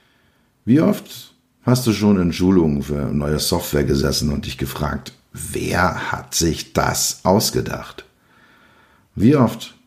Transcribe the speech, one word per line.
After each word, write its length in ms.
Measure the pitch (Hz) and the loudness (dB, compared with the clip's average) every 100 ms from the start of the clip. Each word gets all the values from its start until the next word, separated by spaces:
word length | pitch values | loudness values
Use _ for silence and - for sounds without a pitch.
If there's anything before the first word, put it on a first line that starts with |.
| _ _ _ _ _ _ | _ _ _ _ _ _
Wie 160 | - 135 | 2 4
oft 540 | 180 208 - - - _ _ _ | 4 0 -4 -18 -20 _ _ _
hast 240 | - 127 113 | 0 2 2
du 60 | |
schon 280 | 101 104 98 | 2 4 4
in 120 | 87 | 2
Schulungen 500 | 80 90 95 78 71 | 2 4 4 4 0
für 300 | 71 73 65 | -2 -4 -2
neue 260 | 73 73 76 | -2 0 -2
Software 460 | - 87 - 73 | 0 -2 0 -2
gesessen 460 | 67 71 69 67 73 | 0 2 0 0 -2
und 160 | 71 - | -4 -6
dich 120 | - | -6
gefragt, 540 | 65 - 73 - - - _ | -8 -4 -4 -6 -10 -20 _
wer 800 | - - - - 87 90 - - | -14 -10 -6 -2 0 0 0 -6
hat 220 | - - | -8 -6
sich 380 | - 82 69 - | -2 -2 -2 -4
das 480 | - 71 80 - - | -2 -2 0 -4 -2
ausgedacht? 800 | - 98 - - - - - - - _ _ _ _ _ _ _ _ _ _ | 2 2 2 -2 -4 -8 -12 -18 -20 _ _ _ _ _ _ _ _ _ _
Wie 200 | - 104 | 0 4
oft 420 | 143 113 - - - | 4 2 -2 -14 -20